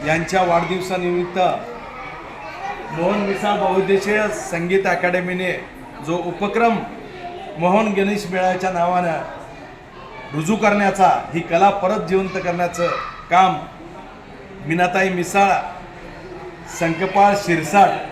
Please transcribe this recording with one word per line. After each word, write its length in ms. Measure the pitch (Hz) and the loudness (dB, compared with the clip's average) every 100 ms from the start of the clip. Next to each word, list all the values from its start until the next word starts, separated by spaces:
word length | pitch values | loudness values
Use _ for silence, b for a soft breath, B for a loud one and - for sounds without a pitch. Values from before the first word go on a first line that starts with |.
| 147 | 2
यांच्या 360 | 165 165 190 | 0 2 2
वाढदिवसानिमित्त 960 | 180 170 165 185 180 180 180 175 175 190 175 - - - - - - - - - - - - - - 151 | 4 4 2 -2 -2 -2 0 0 0 2 2 0 -6 -12 -12 -12 -12 -12 -14 -14 -14 -10 -8 -8 -8 -2
मोहन 200 | 175 208 | 0 0
मिसाळ 380 | 196 196 208 185 | 0 0 0 2
बहुउद्देशीय 680 | 180 190 175 190 190 214 214 | 2 2 2 2 2 0 0
संगीत 560 | - - 170 175 190 190 | -4 -6 -4 2 2 2
अकादमीने 680 | 175 180 180 180 180 185 139 - - - - 135 | 2 2 0 -2 -2 -2 -4 -8 -16 -16 -12 -4
जो 100 | 175 | -4
उपक्रम 680 | 175 165 202 220 233 202 - - - - - - - 151 | -4 -4 -2 2 4 2 -4 -12 -14 -12 -12 -12 -12 -2
मोहन 360 | 175 202 214 | 2 4 2
गणेश 320 | 196 196 208 175 | 2 0 0 -2
मेळाच्या 460 | 185 185 185 185 | 0 2 2 -2
नावानं 500 | 185 175 180 175 151 - - - - - - - - - - - | 0 2 2 0 -2 -6 -12 -16 -16 -18 -18 -20 -18 -16 -16 -8
रुजू 220 | 147 160 214 | -6 -2 2
करण्याचा, 720 | 208 202 196 190 180 127 - | 2 4 2 4 4 4 0
ही 60 | 165 | -6
कला 300 | - 165 202 | 0 4 4
परत 380 | 196 185 208 170 | 4 0 0 0
जिवंत 220 | 190 190 | 0 0
करण्याचं 580 | 190 180 175 175 170 170 - - - - | -2 -2 0 -2 0 0 0 -6 -12 2
काम 360 | 175 185 156 - - - - - - - - - - 143 | 6 6 2 -8 -14 -16 -16 -18 -18 -18 -18 -16 -12 -4
मीनाताई 440 | 165 180 190 190 | 2 2 2 0
मिसाळ, 420 | 180 170 196 196 180 - - - - - - - - - - - - | 0 0 4 4 4 -2 -10 -14 -16 -16 -16 -14 -14 -14 -16 -14 -2
संकपाळ 560 | 165 160 190 196 202 202 | -2 0 0 6 6 6
शिरसाट 540 | 175 165 147 202 180 - - | 2 0 4 6 6 4 -8